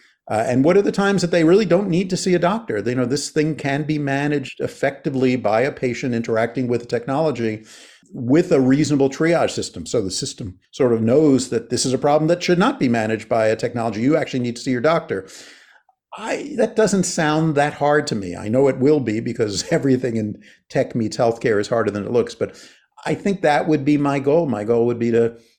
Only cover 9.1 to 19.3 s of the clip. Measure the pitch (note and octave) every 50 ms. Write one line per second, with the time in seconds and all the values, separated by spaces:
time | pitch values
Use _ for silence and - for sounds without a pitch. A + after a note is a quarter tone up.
9.1 | - - D#3+ E3+ E3+ D3+ A#2 F#2+ - A2 F#2 - - F2+ D#2 - - A#2 G2 F#2
10.1 | - - C#3 - - - A#2+ F#2+ - - _ _ - - C3+ A#2+ A#2 A2 A2 A2+
11.1 | B2 D3+ D#3+ D3 C3+ B2 - - A#2+ A2+ - - B2 A2+ - C3 B2+ B2+ D3+ C#3+
12.1 | D3 D#3 D#3 D#3+ F3 F3 - - F3+ E3+ G#3 C4+ - - D3+ B2 A#2 A2+ G#2+ G#2+
13.1 | A2+ G#2+ - - A#2+ A2+ A2 A2 A2+ A2 B2 A#2 - A#2+ A2+ A2+ G2 G#2+ A#2+ C#3
14.1 | D#3+ D#3 C3 - - B2+ B2 A#2+ A#2 - - C3+ B2+ A#2+ A#2+ D#3 E3+ - E3+ -
15.1 | G#2+ F#2+ - - - - - - - - - _ _ _ _ _ _ _ _ _
16.1 | - G3 G#3+ - - B2+ - - - G#3+ A3 A3+ - A3 A3 F#3+ G3 F#3+ F3 -
17.1 | - F3+ D#3+ D3+ D3+ D#3 D#3+ D#3+ C#3+ C#3+ C#3+ D3 D3 - D3 D3 D3 D3+ D3 -
18.1 | - G#2 F#2+ F2+ F2 F#2 F#2+ G#2+ A2 C3 C#3 C3+ C3 - B2 D3 D#3 D3 A#2+ A2
19.1 | G#2+ A2+ A#2 B2